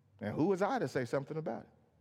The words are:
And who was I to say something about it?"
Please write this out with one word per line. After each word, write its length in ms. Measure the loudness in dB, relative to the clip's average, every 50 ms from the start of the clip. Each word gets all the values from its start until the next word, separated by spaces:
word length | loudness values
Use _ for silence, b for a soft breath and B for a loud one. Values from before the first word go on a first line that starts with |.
| _ _ _ -6
And 140 | -4 -2 0
who 120 | 2 2
was 180 | 4 4 4 2
I 160 | 2 2 0
to 80 | 0 0
say 180 | 0 -2 0
something 320 | 0 0 -2 -2 -2 -6 -6
about 240 | -4 -4 -6 -6
it?" 80 | -10 -14 -20 _ _ _ _ _